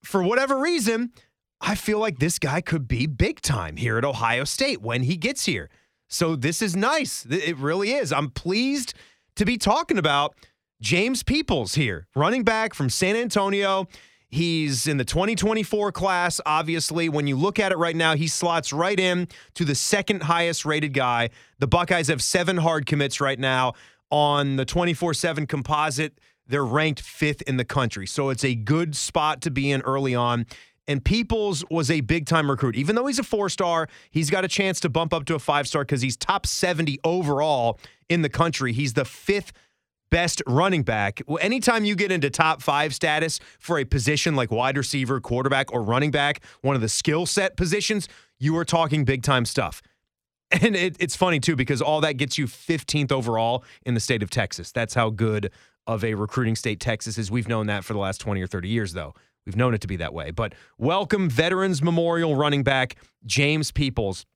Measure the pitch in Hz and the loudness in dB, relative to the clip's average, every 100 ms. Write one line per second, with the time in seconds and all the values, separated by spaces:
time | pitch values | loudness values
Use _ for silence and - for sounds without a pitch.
0 | - 196 180 240 269 269 311 339 214 226 | -2 0 2 2 2 2 2 0 0 0
1 | 240 - _ _ _ _ - 208 - 208 | -4 -8 _ _ _ _ -4 -2 0 0
2 | 220 135 156 - 147 151 175 165 127 120 | 0 0 -2 0 -2 -2 -2 -4 -2 -2
3 | 147 123 208 311 - 131 82 76 117 113 | -2 0 0 0 -2 -2 -2 -4 -2 0
4 | 139 123 117 120 139 - 269 262 107 120 | 0 0 0 0 -2 -2 -2 -2 -4 -2
5 | 127 175 220 - - 120 73 _ _ _ | 0 0 -2 -2 -2 -4 -6 _ _ _
6 | _ - 170 160 139 165 220 175 220 311 | _ -2 0 0 -2 -2 -2 0 0 0
7 | - - 117 165 151 151 139 180 202 277 | -2 -8 -4 -4 -2 -2 -2 -2 0 -2
8 | 185 143 147 - 170 202 262 285 247 - | 0 -2 -2 -6 -2 0 0 -2 -4 -12
9 | - _ _ - 208 240 - 269 339 233 | -20 _ _ -2 0 2 2 0 2 2
10 | 151 143 147 _ - _ _ _ 107 175 | 4 2 0 _ -20 _ _ _ 0 2
11 | 220 262 - 285 302 170 123 - 127 85 | 2 0 0 0 2 0 0 0 0 -2
12 | - 131 156 254 226 220 220 - 135 - | -6 0 2 4 2 2 0 -2 -2 2
13 | 185 220 240 208 196 202 196 190 185 - | 2 2 0 0 0 0 2 0 -2 -10
14 | - _ _ 131 170 165 151 131 147 143 | -20 _ _ -2 0 0 0 0 0 0
15 | 123 160 196 220 202 220 202 214 208 - | 0 0 0 0 0 0 0 0 -2 0
16 | 190 180 175 - - 156 160 165 - 160 | 0 2 0 -2 0 0 0 -2 -2 -2
17 | 165 147 143 135 185 202 196 180 170 165 | 0 0 0 0 0 2 0 2 0 2
18 | 160 151 160 - 175 165 - 143 180 196 | 2 2 0 0 0 0 0 0 0 2
19 | 185 180 175 - - - 160 139 - 208 | 2 2 -2 -8 -20 -4 -2 0 2 0
20 | - 196 156 170 170 160 151 151 156 135 | 2 -2 2 2 2 -2 -2 0 0 0
21 | 123 120 117 - - _ 135 170 175 175 | 2 2 0 -4 -20 _ 2 2 4 2
22 | 143 147 - 185 175 180 160 160 135 151 | 2 0 2 2 2 2 2 0 0 0
23 | 139 - 139 131 135 131 127 - - _ | 0 0 -2 0 2 2 2 -2 -18 _
24 | _ 147 147 143 143 135 131 175 175 156 | _ 2 4 2 2 0 0 0 0 0
25 | 175 143 175 151 147 147 117 151 156 131 | -2 0 -2 -2 -4 -4 -2 0 0 -2
26 | 156 _ _ _ - 139 131 135 156 143 | -4 _ _ _ -4 -2 2 2 2 -2
27 | - - 151 143 - 131 120 143 120 104 | -8 -2 -2 -2 -4 -2 0 0 0 -2
28 | 95 - 135 127 139 120 104 156 170 143 | -6 -4 -2 0 -2 -2 0 0 0 -4
29 | - 170 151 143 165 135 139 139 127 135 | -2 0 0 0 -4 -2 0 0 0 0
30 | 139 123 120 120 117 - - _ - 139 | 0 2 2 0 -2 -10 -20 _ -4 -2
31 | - 220 220 226 208 156 170 165 139 160 | 2 0 0 0 0 -2 -2 -2 2 0
32 | 117 165 147 165 147 127 131 110 139 220 | 2 0 2 2 2 0 0 0 0 0
33 | 262 254 240 220 196 - 180 165 156 - | 0 -2 -2 0 -2 0 0 0 -2 -10
34 | - 156 151 190 185 - 196 180 170 135 | -4 -2 0 0 0 0 0 0 0 0
35 | 165 165 139 160 - 147 139 151 135 139 | 0 -2 -2 -2 2 0 2 -2 0 0
36 | 131 - - 196 - - 180 160 160 139 | -2 -2 -2 -2 -2 0 0 2 0 0
37 | 165 180 151 143 156 139 117 110 - _ | 0 0 0 0 2 2 2 -2 -10 _
38 | _ 170 151 - 170 139 131 113 143 117 | _ 0 0 2 0 2 -2 0 0 0
39 | 127 - - 202 - - _ _ _ _ | -2 -6 0 0 -2 -18 _ _ _ _
40 | _ 170 170 - - 127 190 180 120 110 | _ 2 2 -2 0 2 4 2 0 0
41 | 101 - 120 156 196 254 233 226 208 196 | 0 -4 -6 -2 0 2 2 2 2 0
42 | 202 180 143 135 160 147 - 143 151 131 | 0 0 -2 2 2 2 0 0 0 0
43 | 165 151 160 - - _ - 170 127 139 | 0 0 -2 -4 -10 _ -2 -2 2 0
44 | 117 151 170 143 117 113 127 139 127 143 | 2 2 2 0 0 0 0 0 -2 -2
45 | 123 131 - 123 131 135 135 123 107 120 | -2 -2 -2 0 2 2 0 -2 2 2
46 | 147 147 143 147 - - 127 135 110 - | 2 2 0 -2 -10 -4 0 0 0 0
47 | - 156 175 - 190 185 185 208 - 214 | 0 0 0 0 0 0 0 0 0 -2
48 | - - _ _ 139 165 165 165 165 156 | -4 -16 _ _ 0 0 2 2 2 2
49 | 131 135 117 131 117 - 90 - _ _ | 2 2 4 2 2 0 -2 -6 _ _
50 | _ _ _ _ _ 175 233 190 180 160 | _ _ _ _ _ 2 4 2 -2 -2
51 | 175 - 185 160 127 147 127 131 139 156 | -4 0 2 2 0 0 0 0 0 2
52 | 151 135 139 - 131 - - 165 - 151 | 0 0 -4 -2 -6 -8 -4 -4 -2 -2
53 | 135 135 117 113 113 120 - - - 117 | 0 -2 0 0 0 -2 -6 -12 -4 -2
54 | - 117 101 - 98 - 85 - 113 123 | 0 -2 -2 -2 -4 -6 -8 -6 -2 0
55 | 113 107 110 107 101 - _ _ - 113 | -2 0 0 0 -4 -10 _ _ -6 -2
56 | 113 107 104 - 117 113 120 104 123 110 | -2 -2 -2 -2 0 -2 -4 -4 -4 -4
57 | - 107 101 120 107 113 104 101 95 104 | -6 -6 -4 -4 -2 -2 -2 -4 -4 -4
58 | 95 95 - 98 90 98 90 117 101 85 | -2 -4 -4 -4 -4 -6 -2 -2 -2 -6
59 | 73 - _ _ - 95 127 110 90 92 | -10 -14 _ _ -6 0 2 0 -2 -4
60 | 80 82 73 87 110 - - _ 120 185 | -6 -6 -8 -6 -6 -8 -20 _ 0 0
61 | 196 208 180 120 165 185 190 160 165 170 | 0 0 0 2 2 2 0 0 2 2
62 | 170 170 165 139 147 143 135 131 127 - | 2 2 0 2 2 2 2 2 0 -6
63 | _ _ 113 123 143 156 147 - 139 123 | _ _ -4 0 2 2 -2 -2 -2 0
64 | 101 92 - | -4 -4 -12